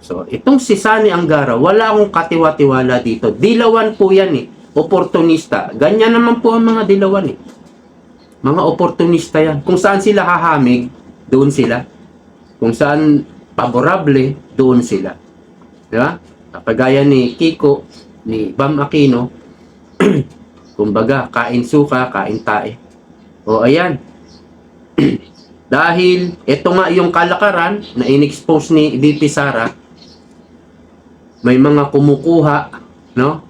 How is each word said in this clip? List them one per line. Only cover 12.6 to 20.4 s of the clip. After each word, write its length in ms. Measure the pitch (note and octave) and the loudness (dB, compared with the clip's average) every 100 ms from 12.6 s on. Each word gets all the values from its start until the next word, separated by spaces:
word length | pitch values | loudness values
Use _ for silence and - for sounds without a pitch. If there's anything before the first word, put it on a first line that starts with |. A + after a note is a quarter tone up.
Kung 80 | A2+ | -4
saan 560 | A2+ C#3+ D3+ D#3 D3 D3 - - - | 0 0 2 2 2 0 -18 -12 -6
paborable, 800 | B2 A#2+ C#3 F#3+ D3+ C3+ C3 C#3+ - | -2 0 0 0 0 0 0 -6 -6
doon 280 | - C3 B2 | 0 2 2
sila. 360 | A#2 G2 F#2+ - _ _ _ _ - _ _ | 0 -4 -6 -12 _ _ _ _ -20 _ _
Di 60 | A2 | -2
ba? 200 | C#3 F3 - _ - | -2 -4 -18 _ -20
Kapagaya 480 | F2 - A#2+ B2+ C3+ | -12 -6 -2 2 2
ni 320 | C#3+ C3+ B2 | 4 2 0
Kiko, 480 | - E3 D#3+ D3 C#3+ - - - - A2 | -2 -2 0 0 0 -6 -20 -20 -16 -8
ni 280 | A2 G2+ | -6 -6
Bam 240 | - C#3 D3 | -4 -2 -2
Aquino, 520 | C#3+ D3+ C#3 A#2+ B2 - - - - _ _ - | -2 2 2 2 -4 -10 -20 -20 -20 _ _ -2
<clears throat> 800 | G3+ D#3 - - | 0 0 -4 -14